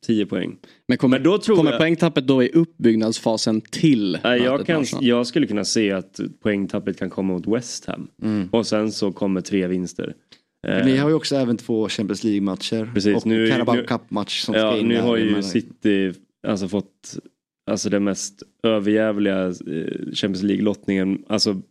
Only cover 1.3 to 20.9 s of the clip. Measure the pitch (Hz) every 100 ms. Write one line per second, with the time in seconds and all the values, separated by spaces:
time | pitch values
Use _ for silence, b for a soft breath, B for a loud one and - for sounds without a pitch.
1.3 | 208 220 185 151 120 160 170 170 147 131
2.3 | 131 123 165 170 - 117 110 110 - 117
3.3 | 110 117 110 - - 160 120 95 85 113
4.3 | 123 127 139 156 160 123 - 120 120 123
5.3 | 165 127 104 95 117 101 95 - - 101
6.3 | - 110 101 92 101 98 87 92 98 95
7.3 | 90 95 113 - - - - - _ 110
8.3 | 104 92 117 104 107 107 - 101 - 101
9.3 | 92 - 101 90 92 87 - - - b
10.3 | b _ _ - 98 131 131 147 156 -
11.3 | 139 120 113 - 113 101 - 98 101 110
12.3 | 101 98 92 - 113 110 110 101 101 110
13.3 | 113 113 123 120 120 - 117 - 104 101
14.3 | - - 110 110 107 117 117 120 113 107
15.3 | 101 98 110 - - 107 98 95 87 _
16.3 | _ - 98 92 101 - _ - - -
17.3 | _ _ _ - 214 104 101 101 95 -
18.3 | - - _ 113 107 101 107 110 101 101
19.3 | 95 92 87 - 80 - - - - 104
20.3 | 92 101 98 104 98 -